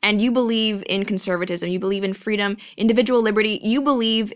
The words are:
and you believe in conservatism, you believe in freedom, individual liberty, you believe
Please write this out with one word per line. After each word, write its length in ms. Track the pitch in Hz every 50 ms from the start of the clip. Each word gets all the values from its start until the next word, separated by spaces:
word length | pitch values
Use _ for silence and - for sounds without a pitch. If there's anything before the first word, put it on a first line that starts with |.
| -
and 200 | 202 208 208 214
you 80 | 247
believe 540 | 240 254 247 226 226 226 220 220 214 196 -
in 180 | - 185 196 196
conservatism, 640 | 202 214 185 - - 185 175 175 180 175 170 175 175
you 120 | 180 185
believe 240 | 185 190 196 196 196
in 80 | 190 190
freedom, 440 | - - - 214 202 202 202 196 202 - - -
individual 440 | - 202 226 233 226 240 226 254 240
liberty, 380 | 226 214 208 214 214 214 214 - -
you 200 | 214 226 277 277
believe 500 | 285 285 247 226 226 226 220 226 208 -